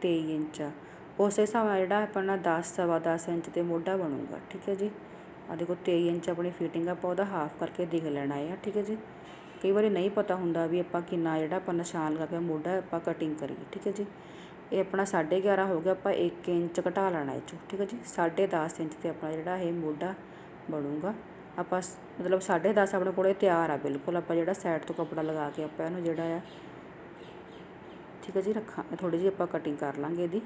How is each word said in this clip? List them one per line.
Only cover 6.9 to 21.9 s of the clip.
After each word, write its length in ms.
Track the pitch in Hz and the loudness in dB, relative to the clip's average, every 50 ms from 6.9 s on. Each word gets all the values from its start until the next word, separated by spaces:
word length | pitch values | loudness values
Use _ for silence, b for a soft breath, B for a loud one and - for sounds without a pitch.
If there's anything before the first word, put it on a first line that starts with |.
ਆਪਾਂ 180 | 180 170 - 180 | 0 0 0 0
ਉਹਦਾ 140 | 175 185 202 | 2 2 0
ਹਾਫ 320 | 196 196 165 147 151 - - | 0 0 -2 -2 -2 -2 -4
ਕਰਕੇ 260 | 170 160 - - 175 | -6 -4 -2 -4 -2
ਦੇਖ 180 | 165 170 165 160 | 0 0 0 0
ਲੈਣਾ 280 | 151 143 143 139 139 143 143 147 | 0 -2 0 0 0 -2 -2 -2
ਆ, 120 | 165 185 - | -4 -6 -4
ਠੀਕ 140 | - 214 190 | -6 -2 -2
ਹੈ 60 | 208 | -2
ਜੀ। 140 | 196 208 220 214 - - B B B B B B B B B B | -2 -2 -4 -6 -6 -12 B B B B B B B B B B
ਕਈ 80 | - 190 | 2 4
ਵਾਰੀ 180 | 196 208 214 214 | 4 6 6 6
ਨਹੀਂ 200 | 196 175 185 202 | 4 4 2 2
ਪਤਾ 220 | 208 214 208 208 185 | 4 2 2 2 0
ਹੁੰਦਾ 320 | 185 180 170 165 165 165 | 0 2 2 2 2 2
ਵੀ 140 | 160 170 180 | 2 2 2
ਆਪਾਂ 200 | 170 - - 175 | 0 2 0 -2
ਕਿੰਨਾ 360 | 175 - 180 170 165 165 160 156 | -2 0 0 0 2 2 2 2
ਜਿਹੜਾ 180 | 156 151 185 | 2 2 0
ਆਪਾਂ 180 | 190 185 190 175 | -2 0 0 0
ਨਿਸ਼ਾਨ 400 | 170 170 - - 165 156 156 151 | 0 0 0 -2 0 0 0 0
ਲਗਾ 120 | 160 160 | 0 -2
ਕੇ 120 | - 175 170 | -2 -2 -2
ਮੋਢਾ 360 | 175 170 156 151 156 175 185 190 | 0 0 0 0 0 0 0 0
ਆਪਾਂ 220 | 185 - 170 165 | 0 0 -4 -2
ਕਟਿੰਗ 320 | 170 170 160 160 165 156 151 | 0 0 0 0 0 -2 -2
ਕਰੀਏ, 280 | - 143 131 - - - - | -2 -4 -6 -6 -8 -10 -10
ਠੀਕ 140 | - 196 - | -10 -4 -2
ਹੈ 60 | 202 | -2
ਜੀ। 140 | 196 208 202 202 B B B B B B B B B B - - | -2 -2 -4 -6 B B B B B B B B B B -6 -2
ਇਹ 80 | - 190 | 0 2
ਆਪਣਾ 240 | 185 190 - 190 196 | 2 2 2 2 2
ਸਾਢੇ 340 | 196 - 170 156 156 180 190 | 4 4 2 4 4 2 4
ਗਿਆਰਾਂ 260 | 190 202 196 190 190 | 4 4 4 4 4
ਹੋ 140 | 196 180 160 | 2 2 2
ਗਿਆ, 120 | 165 185 | 4 2
ਆਪਾਂ 200 | 185 185 - 202 - | 2 2 2 0 2
ਇੱਕ 340 | - 175 170 - - - 180 | 4 2 0 0 -2 -2 2
ਇੰਚ 320 | 175 170 175 165 - 175 | 2 2 2 2 0 0
ਘਟਾ 280 | 175 180 175 196 196 190 | 0 2 2 2 2 2
ਲੈਣਾ 220 | 175 156 143 135 127 | 2 2 0 -2 -4
ਇਹ 60 | 123 | -4
'ਚੋਂ, 180 | - - 165 - - - | -6 -8 -12 -12 -10 -6
ਠੀਕ 120 | 196 190 | -2 -2
ਹੈ 60 | 202 | -2
ਜੀ। 120 | 196 240 - - | -2 -2 -8 -8
ਸਾਢੇ 400 | - - - 170 165 165 - 196 185 | -6 0 2 2 4 4 4 2 4
ਦਸ 320 | 185 160 156 165 - - | 4 2 0 0 -2 -4
ਇੰਚ 140 | 165 156 - | -4 -4 -4
'ਤੇ 140 | - - 165 | -4 -4 -4
ਆਪਣਾ 240 | 160 - 165 156 | -4 -2 -4 -4
ਜਿਹੜਾ 240 | 160 160 156 180 180 185 | -4 -2 -2 -2 -2 0
ਇਹ 140 | 180 170 170 | 0 0 0
ਮੋਢਾ 400 | 175 156 151 151 147 170 185 196 - B B B B B B B - - - | 0 0 -2 -2 -2 -2 -4 -4 -6 B B B B B B B -12 -6 -4
ਬਣੂਗਾ। 440 | 156 151 139 143 147 151 170 202 220 - - - - - - - - 175 | -2 -2 -2 -2 -2 -2 -2 -2 -4 -4 -10 -14 -16 -16 -16 -10 -6 -6
ਆਪਾਂ 220 | 175 - 185 185 | -2 0 0 -2
ਸ-, 140 | 180 - | -2 -4